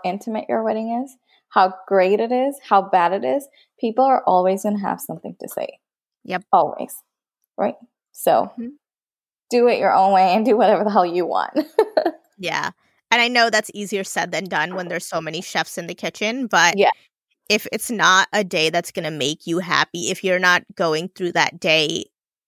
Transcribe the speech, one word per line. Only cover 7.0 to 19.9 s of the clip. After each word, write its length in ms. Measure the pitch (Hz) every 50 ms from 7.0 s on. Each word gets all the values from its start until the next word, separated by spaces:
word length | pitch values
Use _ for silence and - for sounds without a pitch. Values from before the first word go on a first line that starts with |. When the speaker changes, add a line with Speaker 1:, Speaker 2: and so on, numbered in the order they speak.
| - _ _ _ _ _ _ _ _ _ _
Speaker 1:
Right? 200 | - 202 - - - _ _ _ _ _ _
So 380 | _ - - - 147 113 - 202 - 240
Speaker 2:
Mm-hmm. 100 | 233 247 294 _ _ _ _ _ _ _ _ _ _ _ _ _ _ -
Speaker 1:
do 180 | 247 240 240 240
it 100 | 220 107
your 140 | 190 190
own 200 | - 170 190 196
way 220 | 196 185 190 180 180
and 100 | 220 214
do 120 | 262 208
whatever 280 | 247 208 202 208 165 -
the 60 | 208
hell 160 | 202 202 180
you 200 | 175 170 180 170
want. 320 | - - 92 - - - 294
<laughs> 80 | 302 - _ - 427 427 - - - 339 - - _ _ _ 202
Speaker 2:
Yeah. 320 | 185 160 156 147 147 - - _ _ _ _ _ _ -
And 80 | 226 240
I 60 | 233 240
know 220 | 247 240 233 233
that's 200 | 214 214 214 -
easier 300 | - 202 208 180 208 196
said 300 | 190 - - 190 - 180
than 120 | 165 160 190
done 280 | 175 - 156 156 175 185
when 140 | 185 180 170
there's 180 | 175 175 -
so 140 | - 185 165
many 220 | 160 156 156 175
chefs 360 | - - - 160 165 - - 185
in 80 | 170
the 80 | 165 175
kitchen, 540 | - - 165 - - 214 214 240 269 254 208
but 280 | 196 170 170 175 202
Speaker 1:
Yeah. 140 | 196 202 - - _ _ _ _ _ _ _ _ _ _ -
Speaker 2:
if 200 | 208 214 - -
it's 200 | - 220 - -
not 360 | 233 196 165 175 185 190 - -
a 100 | - 214
day 280 | 202 180 185 160 156 160
that's 200 | 170 170 175 -
gonna 220 | - 185 165 156
make 340 | 160 147 127 147 160 - -
you 120 | 175 165 180
happy, 500 | 180 175 156 143 156 -